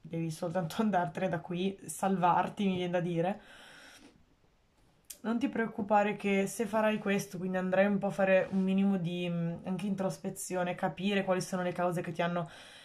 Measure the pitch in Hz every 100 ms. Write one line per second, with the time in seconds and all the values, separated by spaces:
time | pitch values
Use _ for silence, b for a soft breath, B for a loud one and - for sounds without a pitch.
0 | 160 165 165 156 175 185 165 - 214 185
1 | 175 165 185 170 - 175 196 196 - -
2 | 190 190 175 175 - - 190 180 175 180
3 | 175 165 180 208 B B B B B B
4 | B _ _ _ _ _ _ _ _ _
5 | - - 208 233 277 220 220 - 202 214
6 | 202 202 202 196 196 - 226 220 214 214
7 | 208 202 196 175 185 185 185 185 202 202
8 | 202 - 190 190 - 190 190 196 196 190
9 | 170 175 175 170 170 170 - 180 202 190
10 | 190 - 196 190 - 185 180 180 185 -
11 | 196 202 190 185 185 185 180 175 180 175
12 | 175 165 175 175 165 B B B